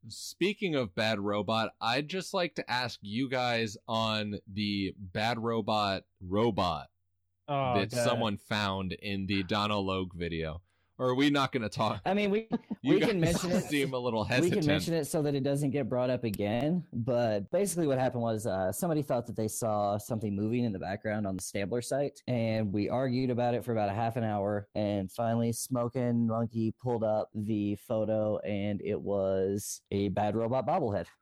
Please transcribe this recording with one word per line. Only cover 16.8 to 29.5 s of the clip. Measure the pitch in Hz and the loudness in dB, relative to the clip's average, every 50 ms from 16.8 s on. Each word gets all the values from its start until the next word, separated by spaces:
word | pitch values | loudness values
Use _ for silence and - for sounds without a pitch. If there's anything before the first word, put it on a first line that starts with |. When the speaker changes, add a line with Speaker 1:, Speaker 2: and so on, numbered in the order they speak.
| 156 - | -2 -4
Speaker 3:
But | - 120 113 120 127 120 120 113 107 104 101 - | -6 -4 -2 0 2 2 2 2 2 0 -2 0
basically | - 175 202 202 165 170 170 | 0 0 0 0 0 0 2
what | 147 135 131 | 2 2 4
happened | 131 127 120 123 117 | 2 2 0 0 0
was, | 117 113 107 104 120 | 0 0 0 0 -2
uh, | 92 95 95 92 | 0 2 0 0
somebody | 107 - - 175 160 151 139 | 0 0 0 2 2 2 2
thought | - 139 120 113 - | 2 0 -2 -2 -2
that | 104 | -4
they | - 110 110 | -2 -2 -2
saw | - - - 113 107 104 104 101 101 104 | -2 -2 0 0 2 2 2 2 0 0
something | - - 123 110 104 107 101 | -2 -2 -4 -2 -2 -2 0
moving | 98 104 107 113 123 120 | 0 0 0 2 2 0
in | 120 101 | 0 -2
the | 92 | -4
background | - 87 95 104 _ 110 104 107 107 98 | -4 -4 -6 -4 _ -2 -2 -2 -2 -2
on | 95 | -4
the | 92 | -4
Stambler | - - - 104 98 90 104 120 120 | -6 -6 -4 -4 -4 -2 -2 -4 -2
site. | - - 135 143 139 - - - - | -2 -2 -2 -2 -2 -4 -8 -6 -2
And | 127 120 113 113 110 110 110 104 95 | 0 0 2 2 2 0 0 0 0
we | 104 101 - | 0 0 0
argued | - 120 135 135 120 123 131 127 | 0 0 0 0 0 0 0 0
about | 123 113 123 120 120 | 0 2 2 2 0
it | 120 101 | 0 -2
for | 123 120 | -2 0
about | 110 107 101 | 0 0 0
a | 95 | 0
half | 110 117 117 113 | 0 -2 -2 0
an | 131 113 | 0 -2
hour. | 110 104 104 98 101 104 104 101 _ _ | 0 0 0 0 0 0 -2 -2 _ _
And | - 107 101 104 101 95 95 | -2 0 0 2 0 0 -2
finally, | - - 120 113 113 117 117 117 117 | -4 -2 0 0 2 2 2 0 0
Smokin' | - - - 131 123 120 120 - 135 123 120 120 117 117 113 | -2 -4 -4 -2 0 0 0 0 0 0 2 2 2 2 2
Monkey | 113 113 117 113 - 113 113 110 107 _ | 2 0 -2 -2 0 0 0 0 -2 _
pulled | - 127 120 113 110 | -2 -2 0 0 2
up | 107 107 107 98 - _ | 2 2 0 0 -2 _
the | 107 104 101 113 104 104 101 101 | -6 -4 -2 0 0 0 0 -2
photo, | 98 - - 120 110 110 104 110 110 107 107 107 - | -4 -4 -2 -2 0 0 2 2 2 2 2 0 -2
and | - - 104 101 98 104 104 95 - | -2 -2 -2 -2 -2 -2 -2 -2 -2
it | - 104 80 | -2 -2 -2
was | - 92 101 101 95 95 95 95 95 95 | -2 -2 0 2 2 2 2 2 2 2